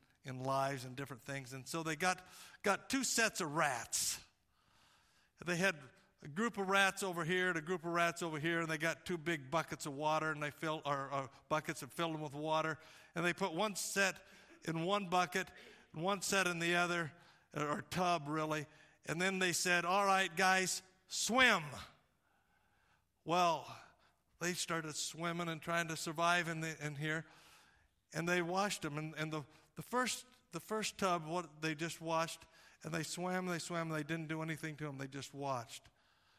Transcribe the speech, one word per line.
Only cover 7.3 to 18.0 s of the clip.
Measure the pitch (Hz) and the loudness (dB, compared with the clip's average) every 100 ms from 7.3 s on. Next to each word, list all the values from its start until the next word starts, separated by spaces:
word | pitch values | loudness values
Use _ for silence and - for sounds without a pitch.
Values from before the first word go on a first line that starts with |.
| 185 185 | 2 2
and | 165 | 0
a | |
group | 156 185 | -2 -4
of | 165 | 0
rats | 170 170 170 | 2 2 2
over | 170 156 | -4 -2
here, | 165 170 | 0 0
and | 165 | 0
they | 156 | 0
got | 165 151 | -2 -2
two | - 175 | -4 -4
big | 151 165 131 | -2 -4 -2
buckets | 160 156 160 | -2 -2 -6
of | 160 | -6
water, | 139 151 156 156 | -2 0 2 0
and | 147 | -2
they | 147 | -4
filled, | - 160 156 143 | -4 -4 -2 -2
or, | 143 135 | -2 -2
or | 135 131 - - | -4 -4 -8 -2
buckets | 151 165 - | -2 0 -6
and | 123 | -8
filled | - 170 | -4 -2
them | 156 | -2
with | 151 | -6
water. | 143 156 156 160 156 - - - | -4 0 2 2 -2 -8 -20 -10
And | 170 | -2
they | 175 | 0
put | 170 190 | 0 0
one | 160 214 190 | 0 -2 -2
set | - 196 190 160 - - - - | -2 2 2 0 -12 -20 -20 -10
in | - 165 | -4 -2
one | 170 202 190 | 2 0 2
bucket | 180 180 190 180 - - - - | 2 2 0 -4 -10 -20 -20 -14
and | 151 | -4
one | 180 202 | 0 0
set | - 196 180 | 2 4 4
in | 170 | 2
the | 170 175 | 2 4
other, | 175 175 160 - - - _ | 4 2 -2 -6 -20 -20 _
or, | 147 147 | -4 -2
or | 147 - | -2 -2
tub, | 175 | 0